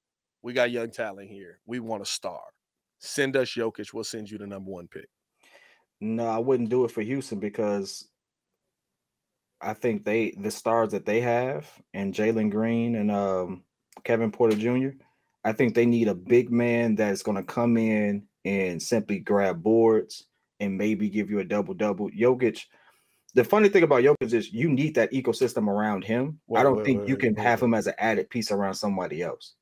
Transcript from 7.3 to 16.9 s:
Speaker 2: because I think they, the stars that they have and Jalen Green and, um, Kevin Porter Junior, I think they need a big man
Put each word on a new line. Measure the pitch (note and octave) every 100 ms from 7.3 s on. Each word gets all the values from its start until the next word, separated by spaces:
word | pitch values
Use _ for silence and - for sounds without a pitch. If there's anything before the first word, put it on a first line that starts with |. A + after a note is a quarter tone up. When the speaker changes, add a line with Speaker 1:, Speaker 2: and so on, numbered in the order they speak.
| G2+
Speaker 2:
because | G#2 A2 G#2 G2+ F#2+ - - _ _ _ _ _ _ _ _ _ _ _ _ _ _ _
I | F#2+
think | G#2+ A#2+ G#2 G#2
they, | A2+ G#2+ -
the | G#2
stars | - A2+ A#2 A2
that | G2+ G#2+
they | A2
have | A#2+ A#2+ B2+ D3+ D#3 - _ G2
and | G2
Jalen | F#2+ A2 A2 G#2+
Green | G#2+ A2+ A#2 A#2 A2+
and, | G#2
um, | G2+ G2 F#2 F2+ F2+ _ _ _ -
Kevin | - A#2 A2+
Porter | - A#2 G#2
Junior, | A2+ B2+ C3+ C3+ _ _ _ _
I | G#2+
think | A2 B2
they | A#2 A#2+
need | A#2 G#2+
a |
big | F2+ F2+ A#2+ A#2
man | A#2+ A#2+ A#2 A#2